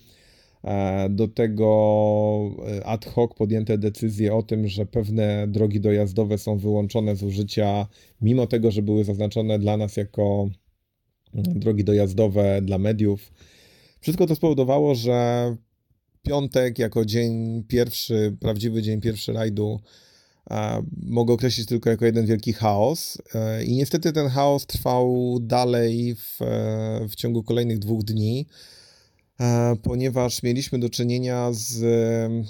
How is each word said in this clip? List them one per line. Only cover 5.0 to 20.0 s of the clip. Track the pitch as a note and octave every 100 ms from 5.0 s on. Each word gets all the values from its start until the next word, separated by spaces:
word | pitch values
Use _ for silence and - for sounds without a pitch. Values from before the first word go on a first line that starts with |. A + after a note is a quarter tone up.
| G#2 A2 G#2 G#2 G#2
drogi | G2+ G#2+ G#2
dojazdowe | G#2 G#2 G#2 F#2+ G#2 G#2
są | - G#2
wyłączone | G#2 G#2 G2+ A#2+ G#2+ G2+
z |
użycia, | G2+ G2 G2+ - G2+ G2+ G2 _ _ -
mimo | A2 B2+ A#2
tego, | A#2+ A2+
że | G#2
były | G#2 G#2+
zaznaczone | G2+ G2+ G#2 A2+ A2 G#2+
dla | G2+ G#2+
nas | G#2 -
jako, | G2+ - G2+ G2+ G2+ G2 _ _ _ _ _ _ _
mm, | A2 G#2 E3+
drogi | A2 G#2
dojazdowe | G2 G#2 G2 F#2+ A2 G2 G2+ G2
dla | F#2+ F#2+
mediów. | G2+ A2 G#2 G2+ - _ - _ - _ _ _
Wszystko | - F3+ F3
to | D3+
spowodowało, | E3 C3+ B2+ C#3 D3 B2+
że | A#2 B2 A#2+ A#2+ A#2+ A#2 _ _ _ _ _ _
piątek | - C#3+ C#3 C3+ B2+ A#2
jako | A2+ A#2 A2
dzień | A2+ A#2 A2+ A2+ A2+ A2
pierwszy, | A#2+ A#2+ - - A2 G#2+ G2+
prawdziwy | A2+ G#2 A2+ A2+
dzień | G#2+ G#2+
pierwszy | A2 G#2+ -
rajdu, | A2+ A2 G#2 G#2+ G#2+ - -